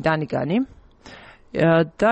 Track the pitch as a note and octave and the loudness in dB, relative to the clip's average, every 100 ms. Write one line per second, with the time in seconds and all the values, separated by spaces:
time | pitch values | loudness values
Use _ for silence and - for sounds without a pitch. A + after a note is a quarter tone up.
0 | D#3+ D#3 D3 C3 C#3 G#3+ C4+ - - _ | -2 -2 -4 -6 -2 -2 -4 -10 -20 _
1 | - - - - _ - E3 E3 D#3+ - | -20 -20 -20 -20 _ -2 2 2 0 0
2 | G#3+ | 0